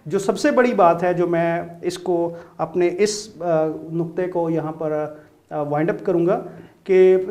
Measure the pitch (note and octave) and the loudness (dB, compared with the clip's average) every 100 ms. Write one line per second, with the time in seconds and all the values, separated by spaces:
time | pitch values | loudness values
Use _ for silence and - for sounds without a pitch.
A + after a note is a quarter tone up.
0 | D#3 F#3+ G3+ G#3 D4 B3 B3 G3+ E3+ E3+ | -6 -4 -2 0 2 4 2 6 4 4
1 | F3+ E3+ E3+ E3+ E3+ E3+ E3+ - F3 F3 | 0 0 0 0 0 -2 -6 -8 -8 -6
2 | - F3 E3+ E3+ - - D#3+ F3+ F3 F3 | -2 -2 -2 -6 -14 -8 -6 0 0 2
3 | G#3 - - D3+ F3 D#3+ D#3 D3+ D#3+ E3 | 0 -2 -10 -8 -2 0 0 -4 -6 -4
4 | E3 E3+ F3+ F3 E3 E3 D#3 D#3 D#3+ D3+ | -4 -4 -4 -2 -2 -2 -4 -6 -4 -4
5 | D3+ - - _ - D#3 C#3+ D3 E3 G#3 | -4 -10 -20 _ -10 -6 -2 0 0 -2
6 | - E3+ E3+ A#3+ - - - _ - F#3 | 0 0 2 0 -4 -16 -20 _ 2 6
7 | F#3 F#3 F#3+ | 6 6 0